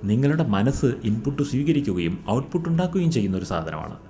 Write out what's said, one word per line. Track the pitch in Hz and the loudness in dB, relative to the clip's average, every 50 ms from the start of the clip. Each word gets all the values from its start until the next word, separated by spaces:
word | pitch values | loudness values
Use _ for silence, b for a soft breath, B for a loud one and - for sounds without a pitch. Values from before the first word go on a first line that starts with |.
| 98 98 | 2 2
നിങ്ങളുടെ | 104 123 139 143 151 160 160 120 101 | 2 4 4 4 2 2 2 2 2
മനസ്സ് | 98 104 131 135 - - 123 107 - - 110 | 2 2 2 2 2 2 0 0 0 0 0
ഇൻപുട്ട് | 107 113 - 131 135 143 143 143 | 0 0 -2 -4 -2 -2 -2 0
സ്വീകരിക്കുകയും | - 131 143 156 160 143 - 110 90 90 85 85 85 - - - 104 | 0 0 2 2 2 2 0 0 -2 0 0 -2 -2 -4 -2 -2 0
ഔട്ട്പുട്ട് | 131 135 - - 175 165 170 | 0 -2 -2 -4 -4 0 0
ഉണ്ടാക്കുകയും | 165 165 180 175 175 190 175 165 | 0 0 0 0 0 2 2 2
ചെയ്യുന്ന | 165 117 101 95 92 92 | 2 2 0 0 0 -2
ഒരു | 92 - | -2 -2
സാധനമാണ്. | 95 82 80 80 78 78 78 80 - - - | -4 -4 -4 -4 -6 -6 -8 -8 -12 -14 -16